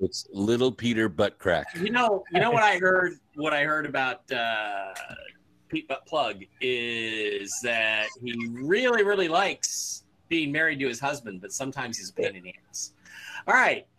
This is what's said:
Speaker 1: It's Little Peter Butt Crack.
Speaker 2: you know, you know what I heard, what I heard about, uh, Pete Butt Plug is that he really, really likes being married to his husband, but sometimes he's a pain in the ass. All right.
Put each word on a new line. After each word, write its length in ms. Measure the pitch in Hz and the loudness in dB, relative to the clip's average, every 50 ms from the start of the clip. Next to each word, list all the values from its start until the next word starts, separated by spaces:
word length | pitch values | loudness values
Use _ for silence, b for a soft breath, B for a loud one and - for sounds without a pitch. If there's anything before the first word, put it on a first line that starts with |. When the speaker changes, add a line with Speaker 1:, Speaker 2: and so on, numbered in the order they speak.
Speaker 1:
It's 260 | 95 - - - - - | -4 -4 -4 -6 -12 -8
Little 400 | - 98 101 110 120 120 127 127 | -4 -2 2 2 4 4 4 2
Peter 360 | 113 - 117 120 113 110 113 104 | 0 0 -2 0 2 2 2 2
Butt 300 | 78 110 104 98 - - | 2 2 2 2 0 0
Crack. 280 | - 92 85 76 71 - - 170 | 0 2 2 2 0 -2 -6 -4
Speaker 2:
you 100 | 185 220 | -4 0
know, 320 | 240 247 240 220 202 - - - | 2 2 4 4 2 0 -2 0
you 80 | 170 - | 0 2
know 100 | 220 240 | 4 4
what 120 | 240 226 | 4 6
I 140 | 214 208 190 | 6 6 4
heard, 380 | 180 180 185 185 185 180 175 - - _ _ _ | 4 4 4 4 4 2 0 -2 -8 _ _ _
what 200 | 147 151 156 151 | -4 -2 0 2
I 100 | 143 147 | 2 2
heard 220 | 151 156 156 151 | 2 0 0 -2
about, 440 | 143 131 139 131 127 120 - _ - | -2 -2 0 0 0 -2 -4 _ -4
uh, 640 | 131 120 117 113 113 107 107 104 101 98 98 95 92 - - - - - - - - _ _ _ _ _ _ - | -2 -2 0 0 0 -2 -2 -4 -4 -6 -6 -8 -10 -12 -12 -12 -14 -16 -16 -18 -20 _ _ _ _ _ _ -8
Pete 200 | 160 160 156 - | -6 -6 -6 -6
Butt 160 | 135 - - | -8 -8 -6
Plug 380 | - 160 151 127 110 101 95 95 - _ - | -2 0 0 0 0 -2 -6 -12 -20 _ -4
is 920 | 131 127 123 120 117 120 117 113 113 110 110 110 107 104 101 98 101 98 - - | -2 0 0 0 -2 -2 -4 -4 -4 -4 -2 -2 -2 -2 -2 -4 -4 -6 -8 -4
that 460 | 123 120 117 113 110 110 110 107 107 107 - - | -2 -2 0 2 2 2 2 0 0 -2 -6 -8
he 120 | 120 123 120 117 117 117 | -8 -6 -6 -4 -6 -6
really, 520 | 117 123 135 151 196 240 254 247 240 220 202 | -6 -6 -2 0 2 4 4 4 4 4 4
really 240 | 202 208 196 180 160 | 4 2 2 2 2
likes 760 | 160 185 196 175 143 - - - - - - - - - - _ _ _ _ - | 2 2 2 2 0 -4 -6 -6 -4 -6 -8 -8 -10 -12 -14 _ _ _ _ -2
being 240 | 165 165 156 143 | -2 0 0 0
married 280 | 143 156 160 160 147 135 | 0 2 2 2 2 0
to 60 | 139 123 | -2 -2
his 120 | 120 120 | -2 -2
husband, 400 | 139 139 147 131 120 107 92 90 | -2 -4 -4 -4 -8 -10 -12 -12
but 100 | 98 95 | -12 -10
sometimes 460 | - - 131 135 - 139 123 117 113 | -8 -6 -6 -6 -6 -6 -6 -6 -8
he's 140 | 98 95 95 | -8 -10 -8
a 20 | |
pain 240 | - - 101 95 95 | -6 -4 -4 -4 -4
in 60 | 92 90 | -8 -14
the 100 | 90 - - _ _ | -18 -20 -20 _ _
ass. 240 | - - - - B B B B B B B B B B B 185 | -12 -10 -10 -10 B B B B B B B B B B B 4
All 60 | 226 | 4
right. 320 | 254 254 240 127 - - _ _ | 6 6 4 2 0 -4 _ _